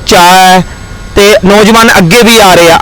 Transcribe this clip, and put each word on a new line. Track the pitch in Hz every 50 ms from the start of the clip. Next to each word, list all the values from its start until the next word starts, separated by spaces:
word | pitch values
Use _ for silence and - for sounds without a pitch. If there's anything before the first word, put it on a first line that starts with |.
| - -
ਚਾਅ | - 185 170 175 185
ਹੈ, | 190 185 185 185 185 175 - - - - - - - - - -
ਤੇ | 208 202 208 214 - -
ਨੌਜਵਾਨ | 185 202 208 214 208 226 226 226 233 - 196
ਅੱਗੇ | 185 165 196 240 226
ਵੀ | 226 226 226
ਆ | 202 180 175
ਰਹੇ | 170 170 165
ਆ। | 165 -